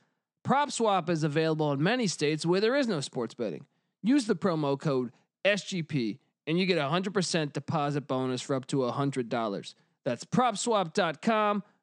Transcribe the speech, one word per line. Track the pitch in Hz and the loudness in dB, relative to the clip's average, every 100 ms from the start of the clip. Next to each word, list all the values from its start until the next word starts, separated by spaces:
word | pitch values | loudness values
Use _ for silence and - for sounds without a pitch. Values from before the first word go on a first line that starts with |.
| _ _ _ _ | _ _ _ _
PropSwap | - 269 285 - 220 190 160 | 0 2 2 0 2 2 0
is | 165 | 0
available | 156 147 160 156 151 | 0 2 0 2 0
in | 139 | 2
many | 170 254 214 | 2 2 0
states | - 147 156 | 0 -2 0
where | 165 185 | 0 2
there | 220 | 2
is | 277 240 | 2 0
no | 165 | -2
sports | 135 131 113 | -4 -6 -6
betting. | - 107 69 - _ _ _ | -4 -6 -6 -12 _ _ _
Use | 196 285 220 | 2 2 2
the | 185 | 0
promo | 196 160 143 139 | 0 2 0 0
code | 160 131 120 - _ _ | 0 0 -2 -8 _ _
S | 190 202 | 0 0
G | - 190 | -2 -6
P | 151 147 113 110 _ _ - | -4 -2 -2 -6 _ _ -2
and | 170 | 0
you | 185 | 2
get | 170 | 2
a | 139 | 0
hundred | 175 190 | -2 0
percent | 214 175 175 151 | -2 0 -2 -2
deposit | 143 - 160 143 143 | -6 -4 -2 0 -2
bonus | 131 131 131 127 | -2 -2 -2 -4
for | - | -4
up | 135 127 | -4 -2
to | 143 | -2
a | 123 | -2
hundred | 123 139 135 117 | 0 -2 -2 -2
dollars. | 120 110 98 - - _ _ | -2 -2 -4 -8 -18 _ _
That's | - 120 | -6 -6
prop | - - 247 202 | -2 2 2 0
swap | 240 214 170 | 0 2 2
dot | 202 170 147 | 0 0 0
com, | - 220 208 208 - _ | 2 4 4 0 -4 _